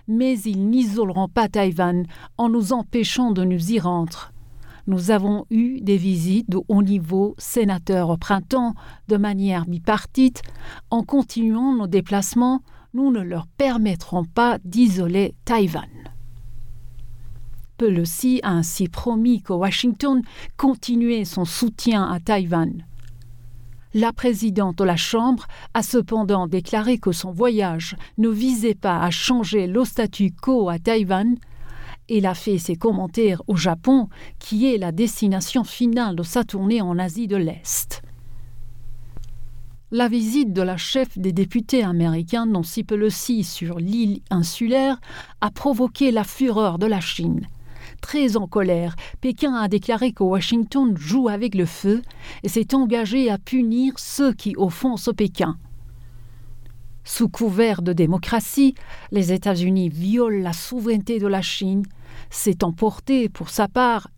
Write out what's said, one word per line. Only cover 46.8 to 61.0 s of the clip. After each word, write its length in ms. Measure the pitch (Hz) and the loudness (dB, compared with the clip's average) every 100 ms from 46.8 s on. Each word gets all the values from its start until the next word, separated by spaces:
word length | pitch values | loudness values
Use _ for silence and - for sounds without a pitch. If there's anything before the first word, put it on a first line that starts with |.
| 214 | 0
la 140 | 196 | 0
Chine. 480 | 165 - 170 165 - - - - - - | -2 -4 -2 -2 -4 -12 -16 -16 -14 -14
Très 340 | - 294 262 220 | -4 0 2 2
en 120 | 185 | 0
colère, 480 | 214 190 170 170 - - - | 0 2 2 -2 -6 -10 -6
Pékin 340 | 254 240 294 247 | -4 0 0 0
a 140 | 208 | 0
déclaré 420 | 202 - 226 247 | 0 0 0 0
que 100 | - | 2
Washington 760 | 185 190 - 233 220 277 254 175 | 2 2 2 0 2 2 2 2
joue 320 | 151 254 240 | 0 2 2
avec 260 | 202 233 196 | 0 0 0
le 100 | 170 | 0
feu 360 | - 196 226 - - - - | 0 0 0 -2 -12 -16 -8
et 60 | 180 | -4
s'est 260 | 226 - 269 | -2 2 2
engagé 560 | 240 233 214 262 240 | 2 2 0 2 2
à 60 | 196 | 0
punir 560 | - 254 233 233 262 254 | 0 0 2 2 0 -2
ceux 360 | - - 277 | -6 0 2
qui 220 | - 208 - | 2 -4 0
offensent 520 | 185 165 262 220 - 220 | 0 0 -2 0 -2 0
Pékin. 420 | 202 - 170 160 - - - - - - - - - - - - - - - | 0 0 -2 -2 -10 -16 -16 -18 -18 -18 -18 -16 -16 -14 -14 -14 -14 -14 -8
Sous 240 | - 214 | -2 0
couvert 520 | - 226 185 226 180 | 0 0 2 2 2
de 120 | 175 | 0
démocratie, 800 | 175 160 185 - 226 - - 269 - - - - | 2 2 2 0 -2 0 4 4 2 -6 -14 -4
les 200 | 202 175 | 0 2
États-Unis 560 | 190 202 175 180 190 175 | 2 0 2 2 2 0
violent 540 | 151 185 240 233 208 | -2 0 2 2 0
la 100 | 180 | -2
souveraineté 640 | 165 - 254 226 214 | -4 -6 -4 0 0